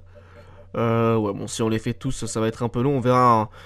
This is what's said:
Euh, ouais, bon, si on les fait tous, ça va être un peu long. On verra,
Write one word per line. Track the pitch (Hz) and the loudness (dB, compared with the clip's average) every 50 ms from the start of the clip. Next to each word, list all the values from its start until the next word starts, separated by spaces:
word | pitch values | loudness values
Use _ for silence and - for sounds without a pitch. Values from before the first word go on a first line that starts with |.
| - - - - - - - - - - - - - - - | -10 -20 -20 -20 -20 -20 -20 -20 -20 -20 -20 -20 -20 -10 -4
Euh, | 117 117 117 113 117 113 113 113 | -2 -2 0 0 2 2 2 2
ouais, | 113 107 101 | 0 0 -2
bon, | 98 104 107 107 | -4 -6 -8 -8
si | - - | -4 -2
on | 117 110 | -2 0
les | 110 110 | 0 -2
fait | - 120 117 | -2 -6 -6
tous, | - - 131 - - 117 | -6 -6 -6 -6 -6 -8
ça | 104 - 113 | -6 -4 -2
va | 110 | -2
être | 113 110 - | -2 -2 -4
un | 123 113 | -6 -4
peu | - 120 | -2 -2
long. | 123 143 143 | 0 0 0
On | 131 | 2
verra, | 110 123 127 127 123 123 117 110 107 - - - - | 2 2 4 6 6 6 6 4 2 -2 -8 -16 -18